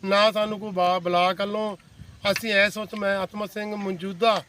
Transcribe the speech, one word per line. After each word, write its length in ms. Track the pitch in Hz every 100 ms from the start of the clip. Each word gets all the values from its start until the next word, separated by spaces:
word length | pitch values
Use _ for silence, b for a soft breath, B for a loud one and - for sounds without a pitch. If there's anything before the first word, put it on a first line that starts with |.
ਨਾ 280 | 190 202 214
ਸਾਨੂੰ 280 | 208 214 214
ਕੋਈ 120 | 214
ਬਾ-, 280 | 180 180 185
ਬਲਾਕ 400 | 175 175 180 190
ਵੱਲੋਂ। 340 | 202 208 214 196 _ - - - 202
ਅਸੀਂ 220 | 196 226 202
ਇਸ 220 | 202 214
ਵਕਤ 180 | 208 220
ਮੈਂ 200 | 202 196
ਆਤਮਾ 280 | 185 208 208
ਸਿੰਘ 300 | - 208 208
ਮੌਜੂਦਾ 640 | 196 185 190 180 226 202